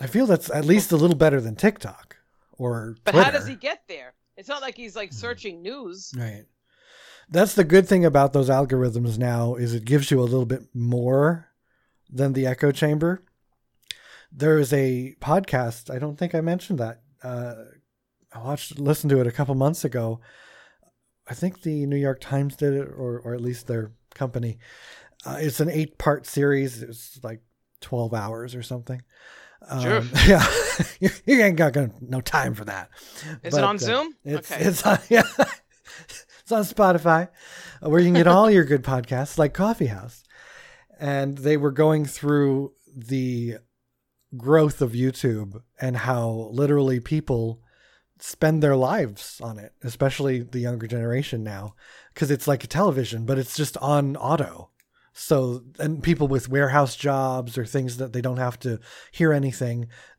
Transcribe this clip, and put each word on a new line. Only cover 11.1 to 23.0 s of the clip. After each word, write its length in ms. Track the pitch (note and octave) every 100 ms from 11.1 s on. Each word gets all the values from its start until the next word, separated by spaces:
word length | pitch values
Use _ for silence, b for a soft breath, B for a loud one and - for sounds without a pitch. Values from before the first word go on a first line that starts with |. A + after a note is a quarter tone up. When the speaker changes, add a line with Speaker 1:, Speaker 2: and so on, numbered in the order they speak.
| C3+ D3 E3+ - _ _ _ _ _ _
Speaker 1:
than 220 | B2+ C#3
the 120 | C3 C3
echo 240 | B2+ D3
chamber. 520 | C#3 D3+ D3+ E3 F#3 _ _ _ _ _ _ - B B B B
There 260 | C3+ D3 D#3
is 140 | C3+
a 420 | C#3+ C3+ B2 C3 -
podcast, 720 | C3 E3+ G3 C3 A#2+ A#2 -
I 60 | B2+
don't 180 | D3+ D3
think 180 | F3 E3
I 60 |
mentioned 380 | E3 F3 - E3
that. 220 | A2+ A#2 _ _
Uh, 300 | B2+ B2 A#2+ A2+ A2+ _ _ _ _ _ _
I 60 | A#2
watched, 400 | A#2+ C#3+ - -
listened 320 | C#3+ D3+ D3+
to 80 | C3+
it 60 | A#2+
a 40 |
couple 220 | A#2+ C#3
months 320 | C3 C#3 E3 D3+
ago. 340 | B2 A2+ A#2 B B B B B B _ _ _ _ -
I 60 | B2
think 260 | F3+ F#3
the 240 | D#3+ D3+ C#3+
New 100 | C#3+
York 240 | C#3 C3+
Times 360 | - C#3 C#3 C3+
did 180 | C#3+
it, 140 | C#3 C#3
or, 320 | C#3